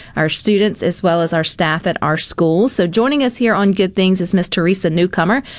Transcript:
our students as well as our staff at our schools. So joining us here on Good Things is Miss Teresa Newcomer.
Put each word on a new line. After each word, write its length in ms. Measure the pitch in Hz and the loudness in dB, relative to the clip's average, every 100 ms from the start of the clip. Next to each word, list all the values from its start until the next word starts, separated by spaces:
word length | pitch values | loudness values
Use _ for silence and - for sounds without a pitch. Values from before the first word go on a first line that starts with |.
| - - | -10 -4
our 120 | 156 | -2
students 540 | - - 202 214 233 | -2 0 2 0 0
as 220 | - 170 | -4 -2
well 160 | 185 170 | 0 0
as 120 | 165 | 0
our 120 | 165 | -2
staff 420 | 160 - 160 160 175 | -2 -2 -2 -2 -4
at 100 | - | -2
our 160 | 147 160 | -2 -2
schools. 540 | - - 165 165 262 | -4 0 2 2 2
So 160 | - 175 | 0 0
joining 340 | 214 247 294 | 0 0 0
us 140 | 254 - | -2 0
here 180 | 233 | 0
on 160 | 190 196 | 2 2
Good 240 | 196 190 | 2 0
Things 260 | 196 185 185 | 2 2 2
is 140 | 175 | 0
Miss 140 | 190 175 | 0 0
Teresa 420 | - 170 190 170 | 0 0 0 0
Newcomer. 540 | 165 180 185 170 254 - | 0 0 0 0 0 -4